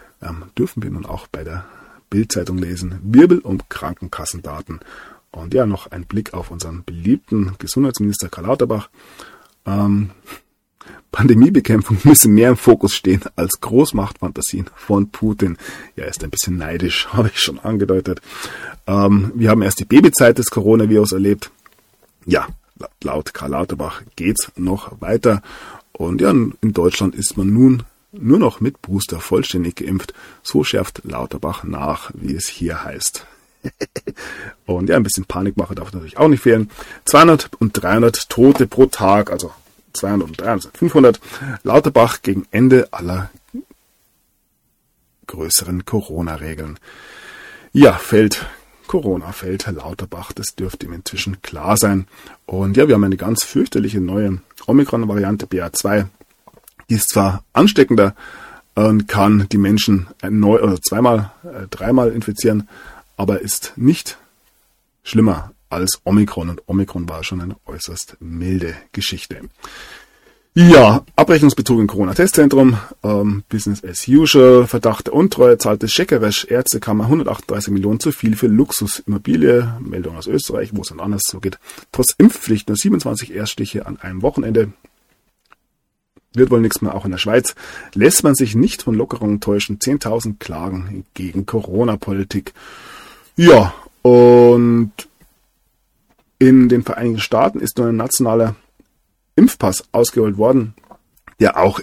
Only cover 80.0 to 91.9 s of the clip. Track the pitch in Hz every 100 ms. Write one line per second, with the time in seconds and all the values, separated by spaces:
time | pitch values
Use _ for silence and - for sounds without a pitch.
80 | 82 82 82 147 - 107 104 104 - 80
81 | 95 104 - 95 98 - - - - -
82 | 127 - 202 - - 107 - 107 202 180
83 | 123 113 117 90 104 - 107 - - -
84 | - 92 120 - - 110 104 101 _ _
85 | _ _ _ _ _ _ _ _ _ _
86 | _ _ _ 113 127 120 113 - 104 98
87 | 101 92 101 117 113 - - - - -
88 | 123 185 156 135 127 110 156 - - 110
89 | 117 117 107 104 104 104 - 104 - 143
90 | 117 113 113 104 - 78 90 95 90 98
91 | - - 92 80 98 113 101 92 117